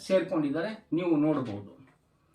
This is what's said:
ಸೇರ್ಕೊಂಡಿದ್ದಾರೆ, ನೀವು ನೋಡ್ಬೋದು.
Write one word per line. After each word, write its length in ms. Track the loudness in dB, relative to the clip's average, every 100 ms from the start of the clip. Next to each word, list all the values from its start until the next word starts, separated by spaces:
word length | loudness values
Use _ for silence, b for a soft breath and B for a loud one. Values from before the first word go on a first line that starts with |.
| 0
ಸೇರ್ಕೊಂಡಿದ್ದಾರೆ, 800 | 2 2 -2 0 -2 -4 -8 -4
ನೀವು 220 | -2 2 2
ನೋಡ್ಬೋದು. 760 | 4 2 -2 -8 -12 -20 -20 _ _ _ _